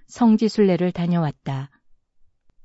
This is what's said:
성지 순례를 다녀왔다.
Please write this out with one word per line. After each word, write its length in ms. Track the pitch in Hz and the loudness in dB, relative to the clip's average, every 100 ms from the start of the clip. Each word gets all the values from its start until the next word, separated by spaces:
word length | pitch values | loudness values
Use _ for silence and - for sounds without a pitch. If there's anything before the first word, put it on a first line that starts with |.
| - | -20
성지 400 | - 233 220 220 | 0 2 2 2
순례를 420 | - 196 170 180 | 2 2 2 -2
다녀왔다. 800 | 175 170 175 156 - - 135 139 _ _ _ _ _ _ _ _ _ | -4 -2 -2 -2 -6 -10 -10 -10 _ _ _ _ _ _ _ _ _